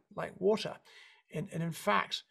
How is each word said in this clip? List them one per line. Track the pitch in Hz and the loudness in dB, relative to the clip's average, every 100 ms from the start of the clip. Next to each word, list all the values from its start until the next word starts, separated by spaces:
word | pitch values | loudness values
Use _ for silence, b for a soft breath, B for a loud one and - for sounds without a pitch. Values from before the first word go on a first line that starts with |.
| _ - | _ -8
like | 165 - | -8 0
water. | 190 214 - - B B B B B | 2 4 0 -8 B B B B B
And, | 156 190 | -6 -4
and | 165 | -2
in | 165 | -4
fact, | - 202 202 - - - | -2 2 2 2 -4 -10